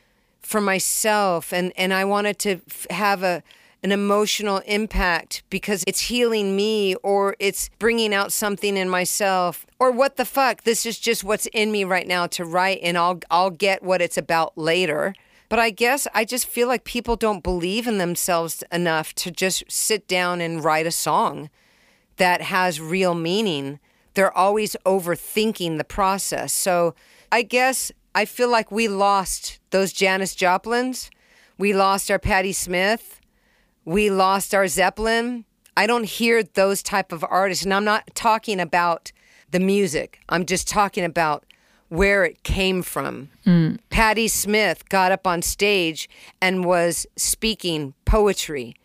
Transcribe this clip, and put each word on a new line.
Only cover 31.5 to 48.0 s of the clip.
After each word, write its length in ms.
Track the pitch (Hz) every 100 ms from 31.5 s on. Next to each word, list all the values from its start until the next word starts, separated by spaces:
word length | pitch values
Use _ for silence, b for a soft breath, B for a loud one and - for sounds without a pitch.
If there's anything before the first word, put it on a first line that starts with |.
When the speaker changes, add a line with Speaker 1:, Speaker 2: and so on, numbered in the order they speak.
| -
Speaker 1:
We 120 | 196
lost 360 | 196 196 196 -
our 100 | 196
Patti 320 | - 196 185
Smith. 720 | 180 - 180 190 233 - - _ _ _ _ _ _ -
We 240 | 180 214
lost 440 | 190 190 196 - 196
our 120 | 196
Zeppelin. 800 | - 185 196 220 226 233 247 220 _ _ -
I 100 | 208
don't 160 | 240 208
hear 380 | - 233 233
those 400 | 208 - 190 196
type 300 | - 208 190
of 100 | 170 185
artists. 340 | 180 196 170
And 100 | 180
I'm 120 | 190 214
not 180 | 214 - -
talking 440 | 233 220 226 196
about 540 | 170 175 175 165 - b b b b
the 100 | 180
music. 580 | 190 202 196 147 - - -
I'm 180 | 170 180
just 220 | 180 -
talking 380 | 208 202 - 175
about 400 | 160 160 147 - b b b b
where 380 | 165 196 202 170
it 180 | -
came 380 | - - 190 185
from. 480 | 170 - 139 120 139 _ -
Speaker 2:
Mm. 340 | 175 160 - -
Speaker 1:
Patti 380 | - 220 214 226
Smith 600 | - 190 214 208 160 -
got 240 | 196 185
up 120 | 190 190
on 160 | 170
stage 680 | 175 - 202 202 165 160 - B B B
and 240 | 185 185 180
was 420 | 180 170 165 - -
speaking 800 | - - 220 220 180 156 143 -